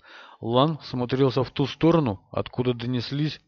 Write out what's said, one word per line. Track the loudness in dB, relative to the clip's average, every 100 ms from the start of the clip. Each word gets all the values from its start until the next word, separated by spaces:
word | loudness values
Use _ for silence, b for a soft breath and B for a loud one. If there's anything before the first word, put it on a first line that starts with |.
| B B B B
Лан | 0 2 2 0
смотрелся | -8 -6 -2 2 2 2
в | -2
ту | -2 -4
сторону, | 2 4 4 2 -2 _
откуда | -8 -6 -2 -2
донеслись | -2 -4 -4 -4 -4 -4 -4